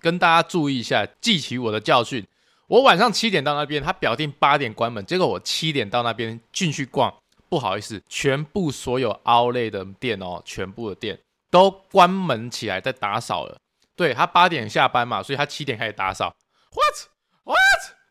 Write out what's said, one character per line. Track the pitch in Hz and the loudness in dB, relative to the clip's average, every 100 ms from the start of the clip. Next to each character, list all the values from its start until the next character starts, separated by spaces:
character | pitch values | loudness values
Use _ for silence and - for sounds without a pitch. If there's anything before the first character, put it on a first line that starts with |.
跟 | 165 175 | -2 2
大 | 175 | 4
家 | 165 165 | 4 2
注 | 180 147 | -2 -2
意 | 131 | -2
一 | |
下， | 110 123 101 _ | 0 0 0 _
记 | 233 175 | -2 -2
起 | - 123 | -2 -6
我 | 117 | -4
的 | 107 | -2
教 | 127 135 | 2 2
训。 | 117 127 95 _ _ _ - | 2 -6 -10 _ _ _ 2
我 | 214 | 6
晚 | 269 190 | 6 6
上 | 233 | 2
七 | - 226 | 0 0
点 | 180 | 0
到 | 139 | 0
那 | 147 | -2
边， | 147 147 | -2 -4
他 | 151 | -4
表 | - 131 117 | -2 -2 -2
定 | 151 - | -4 0
八 | 143 147 | 2 4
点 | 123 | 0
关 | 107 117 | -4 -4
门， | 113 98 | -4 -4
结 | 180 | 0
果 | |
我 | 151 92 | 0 -2
七 | - - 160 | -6 -4 -2
点 | 139 101 | -2 -2
到 | 120 | -2
那 | 117 | -2
边 | 113 113 117 - | -4 -6 -10 -12
进 | - 175 | -4 -4
去 | 139 | -4
逛， | 131 131 110 - _ _ _ | -4 0 0 -2 _ _ _
不 | 160 | -4
好 | 110 104 | -2 -4
意 | |
思， | - 104 - | -6 -12 -10
全 | - 139 135 | -4 -2 -2
部 | 156 208 160 | -4 -4 -4
所 | - 131 127 | -4 -4 -2
有 | 117 - | -2 -2
Outlet | - 120 120 123 110 | 2 4 4 0 -4
的 | 101 95 98 | -6 -10 -8
店 | 127 101 | -6 -6
哦， | 92 85 | -6 -10
全 | - - 95 | -12 -10 -10
部 | 101 110 | -10 -10
的 | 90 | -8
店 | 107 90 _ _ _ | -10 -10 _ _ _
都 | 175 190 | 6 6
关 | 190 _ 196 180 | 2 _ 4 6
门 | 190 175 113 120 | 4 -2 -4 -6
起 | - 107 | -8 -6
来 | 92 | -4
在 | 131 | -4
打 | - 101 110 | -4 -4 -4
扫 | - 90 | -4 -6
了。 | 62 - _ _ _ | -6 -14 _ _ _
对， | - 165 | -4 -2
他 | 120 170 | 0 2
八 | 175 180 | 4 4
点 | 151 107 | 2 -2
下 | 160 131 | 2 2
班 | 127 120 | 2 0
嘛， | 104 | -4
所 | - | -4
以 | 139 | -4
他 | 147 | -4
七 | - | -6
点 | 135 113 | -8 -6
开 | 113 | -6
始 | |
打 | 104 95 | -4 -6
扫。 | 95 90 - _ _ _ | -4 -6 -8 _ _ _
What？What？ | - 587 605 - _ _ _ - 622 762 679 - - _ | -2 0 -2 -12 _ _ _ -2 2 4 2 -2 -20 _